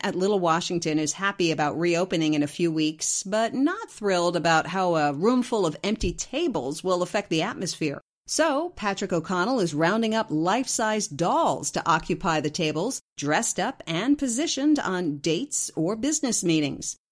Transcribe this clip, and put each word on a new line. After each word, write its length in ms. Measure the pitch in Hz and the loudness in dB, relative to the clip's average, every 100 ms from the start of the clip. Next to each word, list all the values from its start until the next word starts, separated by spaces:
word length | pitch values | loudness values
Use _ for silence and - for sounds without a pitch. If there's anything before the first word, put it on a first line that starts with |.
at 100 | 202 | -2
Little 260 | 175 196 202 | 0 2 2
Washington 600 | 170 165 - 175 165 151 | 2 2 0 -2 0 0
is 140 | 151 | 0
happy 380 | - 196 202 170 | -2 -2 0 0
about 280 | 151 147 147 | 2 0 0
reopening 560 | 175 170 180 175 156 151 | 2 2 2 2 2 2
in 80 | |
a 40 | 147 | 0
few 240 | - 170 | 0 0
weeks, 520 | 160 156 156 - - | 2 0 -2 -4 -4
but 320 | 190 214 226 247 | -2 0 0 2
not 340 | 285 403 427 | 0 0 -8
thrilled 460 | - 208 180 175 170 | -4 0 2 2 2
about 320 | 165 160 - | 4 4 2
how 280 | 185 185 160 | 0 2 2
a 180 | 147 | 2
room 280 | 143 208 254 | 2 4 4
full 240 | 240 220 170 | 2 0 0
of 120 | 147 | 0
empty 300 | 196 214 185 | -4 -2 -2
tables 720 | - - 269 339 170 127 156 | -4 -6 -4 -2 -2 -4 -4
will 180 | 190 180 | 0 0
affect 300 | 175 214 - | 0 -2 0
the 100 | 160 | 0
atmosphere. 580 | 190 - 180 - 156 139 - _ - | 0 -4 -6 -4 -4 -4 -12 _ -4
So, 420 | - 311 277 349 - | 0 2 0 -2 -4
Patrick 360 | 208 196 196 | -4 -4 -2
O'Connell 480 | 175 165 180 190 262 | -2 0 0 2 2
is 140 | 170 | 0
rounding 400 | 143 165 220 226 | 2 2 2 0
up 140 | 220 220 | 0 0
life-size 800 | 156 170 220 262 - 214 214 - | 0 2 0 0 -2 0 -2 -4
dolls 640 | 139 170 285 277 135 - | -2 0 2 2 0 -4
to 160 | - - | -2 2
occupy 520 | 165 - 170 185 156 | 2 2 -2 0 0
the 100 | 147 | 0
tables, 500 | 151 156 151 220 - - - | -2 -2 -2 -2 -4 -10 -6
dressed 420 | 143 165 226 - | 0 0 0 -2
up 220 | 208 - - | -4 -6 -6
and 320 | 165 247 294 | -2 0 0
positioned 580 | 269 226 320 - 294 294 | 0 -2 -2 0 2 2
on 400 | - 180 170 143 | 2 -2 -2 -2
dates 540 | 165 165 285 - - - | -2 -2 -2 -4 -4 -2
or 200 | 160 220 | -2 0
business 480 | 262 302 262 208 | 0 0 0 0
meetings. 520 | 175 160 143 - - - _ | 2 2 0 -4 -10 -12 _